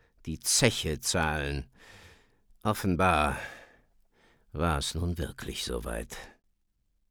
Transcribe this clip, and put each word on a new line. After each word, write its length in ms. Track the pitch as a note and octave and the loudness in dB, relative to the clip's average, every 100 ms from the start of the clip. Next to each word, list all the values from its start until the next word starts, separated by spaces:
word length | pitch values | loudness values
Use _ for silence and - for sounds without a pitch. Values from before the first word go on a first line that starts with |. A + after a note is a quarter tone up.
| _ _ - | _ _ -8
die 120 | D#2 | -6
Zeche 640 | - - A#2 - F2+ C#2+ | 0 4 4 4 -2 -2
zahlen. 640 | - F2+ D#2 D2+ C#2+ C#2+ C2+ _ - - - - _ _ _ - | 0 0 2 0 -2 -2 -4 _ -20 -20 -20 -20 _ _ _ -6
Offenbar 760 | A2 G#2 G2+ E2+ F#2 D#2 D2 C2+ - - - - _ _ _ _ _ _ _ | -2 0 2 4 6 6 4 0 -8 -14 -20 -20 _ _ _ _ _ _ _
war 260 | D2 E2+ D2 | -2 0 0
es 160 | - | -2
nun 240 | E2 F2 E2+ | -2 -2 -2
wirklich 460 | - - - - | -6 -8 -8 -6
soweit. 520 | - A#1+ A#1+ A1+ A#1 - - - _ _ _ _ _ _ _ | -6 -6 -6 -6 -8 -12 -16 -20 _ _ _ _ _ _ _